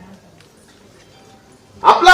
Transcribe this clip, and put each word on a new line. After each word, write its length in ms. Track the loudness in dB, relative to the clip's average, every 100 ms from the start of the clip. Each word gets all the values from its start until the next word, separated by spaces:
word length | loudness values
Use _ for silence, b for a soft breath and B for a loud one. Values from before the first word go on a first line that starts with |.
| -20 -20 _ _ _ _ _ _ _ _ _ _ _ _ _ _ _ -8
आपला 300 | -6 -2 0